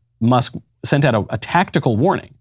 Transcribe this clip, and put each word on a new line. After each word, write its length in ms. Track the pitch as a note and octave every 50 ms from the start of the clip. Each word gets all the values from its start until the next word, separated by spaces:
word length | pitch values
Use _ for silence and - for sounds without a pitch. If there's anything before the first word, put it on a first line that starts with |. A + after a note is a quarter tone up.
| _ _ _ -
Musk 360 | A2+ A#2 B2+ B2 - - - - - _ _ _ -
sent 220 | - - C#3+ C#3+
out 100 | C#3 A2+
a, 120 | G#2+ G2 -
a 80 | -
tactical 640 | G#2+ - - - E3+ G3 - - D#3 - C3+ A2+ G#2
warning. 340 | C3+ F#3+ F#3+ G2 - - - _